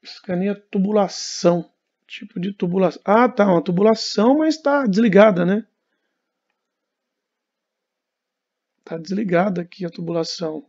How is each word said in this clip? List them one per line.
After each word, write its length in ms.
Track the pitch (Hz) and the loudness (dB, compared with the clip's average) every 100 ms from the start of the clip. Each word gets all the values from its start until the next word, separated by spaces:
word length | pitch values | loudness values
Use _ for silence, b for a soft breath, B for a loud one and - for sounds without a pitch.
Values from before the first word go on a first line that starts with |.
| - | -20
Escaneia 500 | - - 180 196 202 | -20 -8 -4 -4 -6
tubulação. 1160 | _ 208 190 214 190 - - - 175 175 165 _ _ _ _ | _ -2 0 2 0 -4 -12 0 2 2 -4 _ _ _ _
Tipo 320 | - 208 - | -20 -14 -8
de 140 | 180 | -8
tubulação. 480 | 202 180 185 180 - | -4 -4 0 0 -2
Ah, 240 | - 214 247 | 0 2 2
tá. 180 | 247 202 | 2 2
Uma 160 | 175 | 2
tubulação, 720 | 160 180 214 220 - - 220 285 | 0 2 2 2 -2 0 2 2
mas 200 | 311 311 | 2 0
tá 280 | - 285 262 | 0 0 2
desligada, 580 | 185 233 196 214 175 175 | 2 4 6 6 4 0
né? 220 | 202 220 _ _ _ _ _ _ _ _ _ _ _ _ _ _ _ _ _ _ _ _ _ _ _ _ _ _ _ _ _ _ _ | -2 -4 _ _ _ _ _ _ _ _ _ _ _ _ _ _ _ _ _ _ _ _ _ _ _ _ _ _ _ _ _ _ _
Tá 140 | - 165 | -14 -14
desligada 640 | 160 196 220 170 202 175 | -8 -6 -2 0 0 -4
aqui 220 | 170 - | -8 -10
a 60 | 175 | -12
tubulação. 760 | - 170 170 160 - 160 156 | -10 -6 -6 -6 -6 -8 -10